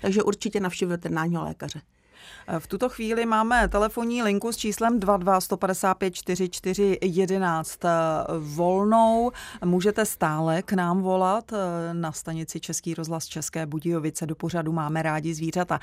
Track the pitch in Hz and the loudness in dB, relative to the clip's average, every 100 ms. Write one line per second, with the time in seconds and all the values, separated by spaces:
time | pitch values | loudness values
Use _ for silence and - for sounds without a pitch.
0 | 202 196 202 202 220 208 185 - 180 170 | 0 2 2 0 -2 -2 -4 -2 -2 -2
1 | 170 165 170 170 156 156 147 151 - _ | -2 -2 -2 -2 -4 -8 -10 -12 -18 _
2 | _ - - - - 170 - 202 254 247 | _ -20 -20 -18 -8 -8 -6 -2 -2 -2
3 | 220 226 233 220 226 247 202 202 214 220 | -2 0 2 2 4 4 4 4 2 0
4 | 233 240 220 202 226 226 220 196 226 240 | -2 0 2 2 0 -2 -2 0 2 2
5 | 190 202 175 190 - 185 190 185 196 185 | 4 2 4 2 2 -2 0 0 2 2
6 | 190 180 - 180 185 - 185 190 202 185 | 0 -2 -2 0 -2 -2 -2 2 2 2
7 | 185 170 185 190 185 160 156 - 175 165 | 0 2 2 2 0 0 -4 -4 0 2
8 | 165 156 - 165 151 147 175 190 208 226 | 2 0 -2 -4 -4 0 2 4 4 6
9 | 226 226 240 - - - 175 180 196 208 | 6 4 2 -2 -12 -4 0 2 4 2
10 | 214 - 165 151 160 160 190 190 175 180 | 0 0 0 0 0 0 0 0 2 2
11 | 185 185 185 208 - 214 185 170 170 170 | 2 2 2 0 -2 -4 -2 -2 -4 -4
12 | 165 147 - 160 160 165 - 160 - 165 | -4 -6 -6 -6 -6 -8 -8 -6 -6 -6
13 | 160 165 - 160 151 160 156 156 170 170 | -4 -6 -6 -8 -6 -6 -6 -4 -2 0
14 | 156 156 156 156 170 170 156 165 151 156 | -2 -4 -6 -4 -4 -2 -2 -2 0 0
15 | 160 156 156 156 160 180 180 151 | 0 -2 -2 -4 -2 -2 0 -2